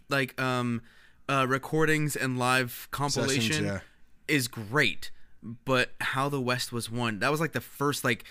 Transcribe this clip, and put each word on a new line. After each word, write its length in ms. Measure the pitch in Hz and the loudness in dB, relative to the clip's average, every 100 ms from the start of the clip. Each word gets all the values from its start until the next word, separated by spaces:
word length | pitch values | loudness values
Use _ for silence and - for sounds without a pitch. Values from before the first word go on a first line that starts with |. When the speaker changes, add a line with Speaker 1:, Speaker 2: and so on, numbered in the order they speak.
| - | 0
Speaker 1:
like, 280 | 139 127 - | 0 0 0
um, 440 | 131 123 123 117 - - - - - | 0 0 0 -2 -6 -20 -20 -12 -2
uh, 200 | 139 127 | 2 2
recordings 680 | 135 - 156 156 151 151 | 0 0 2 4 4 2
and 240 | - 131 127 | 0 -2 0
live 480 | 123 127 123 - - | 2 2 0 -6 -8
compilation 500 | - 143 135 117 135 110 | -2 0 0 0 2 2
Speaker 2:
Sessions, 140 | 104 101 | 0 0
yeah. 140 | 95 - - - - - | -4 -8 -20 -20 -12 0
Speaker 1:
is 180 | 143 120 | 0 0
great, 640 | 117 101 143 117 - - - - - | -6 -2 2 2 2 -4 -8 -12 -14
but 500 | - 120 135 127 - - | -14 -8 0 2 0 -2
How 260 | - 135 143 | -4 -2 0
the 120 | 143 | 0
West 300 | 123 123 - | 0 0 -2
Was 200 | 120 117 | -6 -4
Won, 300 | 120 117 101 | -2 -2 0
that 100 | 127 | 0
was, 100 | 156 | 2
like, 120 | 160 | 0
the 100 | 123 | -2
first, 420 | - - 143 131 | -6 -2 0 2
like, 200 | 127 117 - | 0 0 -4